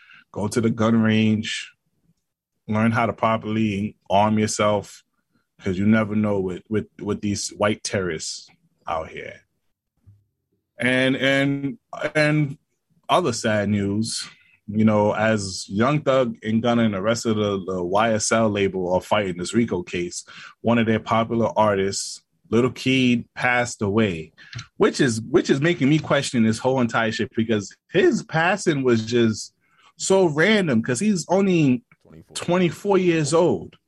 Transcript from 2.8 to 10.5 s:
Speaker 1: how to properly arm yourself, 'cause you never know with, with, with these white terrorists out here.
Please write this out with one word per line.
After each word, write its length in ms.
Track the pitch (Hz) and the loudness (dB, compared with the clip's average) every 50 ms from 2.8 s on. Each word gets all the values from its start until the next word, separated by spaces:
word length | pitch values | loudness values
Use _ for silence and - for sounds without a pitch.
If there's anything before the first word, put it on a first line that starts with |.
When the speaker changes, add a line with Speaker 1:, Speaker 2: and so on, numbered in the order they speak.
| 110 113 | 2 2
Speaker 1:
how 140 | 110 120 117 | 2 2 0
to 80 | 110 98 | -2 -2
properly 840 | - - 113 113 113 110 107 107 110 110 107 101 95 101 107 - _ _ - | 0 0 0 0 0 -2 -4 -2 -2 0 0 -2 -2 -4 -6 -8 _ _ 0
arm 300 | 90 98 104 110 110 107 | 2 2 4 4 2 2
yourself, 640 | 107 107 - - 107 104 107 104 98 - - - _ _ _ _ _ _ _ _ _ _ _ _ | 0 0 0 0 0 2 0 0 -2 -6 -16 -20 _ _ _ _ _ _ _ _ _ _ _ _
'cause 160 | - 101 92 90 | -6 -4 -4 0
you 80 | 101 | 2
never 300 | 107 110 113 110 104 107 | 2 4 2 2 0 -2
know 240 | 107 107 107 104 98 | -2 -2 0 0 -2
with, 240 | 95 95 90 85 - - | -2 -4 -6 -8 -8 -4
with, 180 | 107 104 - - _ - | -4 -4 -4 -6 _ -10
with 220 | - 101 104 - | -6 -6 -6 -4
these 280 | - 104 101 - - - | -4 -4 -4 -4 -6 -8
white 340 | - - 101 104 107 - - | -4 -2 0 0 0 -2 -6
terrorists 640 | - - 107 92 90 80 78 - - - - - - _ _ _ _ _ _ _ - | -6 -4 -4 -2 -4 -4 -6 -8 -10 -12 -14 -16 -20 _ _ _ _ _ _ _ -8
out 220 | 82 80 80 78 | -6 -6 -6 -10
here. 320 | - 73 71 78 - - _ _ _ _ _ _ _ _ _ _ _ _ _ _ - _ _ _ _ _ _ _ | -12 -16 -16 -16 -16 -18 _ _ _ _ _ _ _ _ _ _ _ _ _ _ -20 _ _ _ _ _ _ _